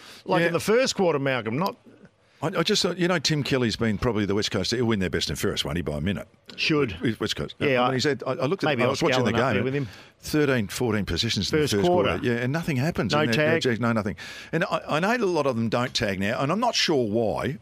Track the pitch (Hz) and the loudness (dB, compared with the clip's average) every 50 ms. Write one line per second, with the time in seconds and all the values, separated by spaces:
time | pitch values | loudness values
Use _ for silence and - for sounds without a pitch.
0 | - - - - - - 185 180 165 170 170 156 - - 214 247 269 233 - - | -20 -20 -20 -14 -4 0 2 2 2 2 2 0 2 2 4 4 4 2 2 2
1 | 196 170 151 143 139 139 131 123 104 110 110 143 185 202 - - _ - - - | 2 2 2 2 2 0 0 0 -2 -2 -2 0 -2 -2 -4 -6 _ -20 -20 -20
2 | - - _ _ _ _ _ _ 139 160 151 151 165 - 214 - - 180 175 180 | -20 -20 _ _ _ _ _ _ -4 -2 0 0 0 2 2 2 0 0 0 0
3 | 175 180 185 170 127 - 160 147 - - 143 131 123 113 92 - 117 110 104 90 | 0 2 2 0 0 0 0 0 0 0 2 2 2 2 0 0 0 0 0 0
4 | - 123 107 107 104 92 98 107 104 - - 104 90 - 117 123 123 110 113 101 | 0 0 0 2 0 0 0 0 0 0 -2 -2 -2 0 0 0 0 2 2 2
5 | 92 87 - 85 - - 76 - - 101 80 - - 69 76 87 78 78 76 73 | 0 0 0 -2 -2 -4 -4 -2 -2 -2 -2 -2 -4 -2 -2 -2 -2 -2 -4 -2
6 | 73 98 101 110 - - _ _ _ - - - - - 160 147 143 117 85 85 | -2 -2 -2 -4 -6 -10 _ _ _ -16 -8 -4 -2 0 2 2 0 0 -2 -4
7 | - 120 110 - 107 104 - - 73 - - - - 143 131 123 123 123 131 127 | -6 -6 -4 -4 -4 -4 -4 -4 -6 -8 -6 -4 0 0 2 2 2 2 0 0
8 | 110 151 139 117 - 127 131 - 131 135 185 - - 165 143 117 127 123 135 - | 0 0 -2 -2 -4 -6 -4 -2 -2 -2 -2 0 0 0 2 2 2 2 2 0
9 | - - 127 127 123 - 110 113 120 135 113 98 117 131 135 143 135 101 - - | 0 2 2 2 2 2 2 2 2 2 0 0 0 -2 -2 -4 -4 -6 -10 -14
10 | - - - _ - - - 151 147 139 131 123 104 90 - - 127 117 104 107 | -20 -20 -20 _ -8 -2 0 2 2 4 2 2 0 -2 -4 -2 0 0 0 0
11 | 95 82 87 82 113 113 - 104 92 - - 156 151 127 110 101 98 175 175 180 | 0 0 -2 -2 0 0 -2 -2 -2 0 2 2 2 2 2 2 4 4 4 4
12 | - 101 90 92 - 123 120 120 123 123 139 165 165 - 151 123 131 165 - - | 2 2 0 0 0 0 0 0 -2 -2 -2 -2 -2 -2 -2 0 0 0 0 -2
13 | 160 185 147 147 156 123 113 147 151 156 165 165 - 135 117 101 120 117 117 110 | -2 0 2 2 2 2 2 2 4 2 2 2 2 0 0 0 0 0 0 0
14 | 98 104 92 - - - - - - - - 165 180 - - - - - 139 156 | -2 -2 -6 -8 -10 -14 -16 -16 -10 -6 -4 -2 -2 -2 -2 -4 -4 -2 -2 0
15 | 180 202 233 247 220 190 180 156 139 139 123 113 113 113 131 120 123 - - - | 0 0 0 0 0 0 0 2 0 0 0 0 0 0 0 0 0 -2 -2 -2
16 | 117 104 98 92 98 101 120 - 139 135 170 214 247 240 - - - - 165 131 | -2 0 0 0 0 0 0 0 0 -2 0 0 0 0 0 0 0 2 2 2
17 | 120 104 101 117 117 101 78 64 69 117 151 - | 2 2 0 0 0 0 0 -2 -2 -4 -4 -6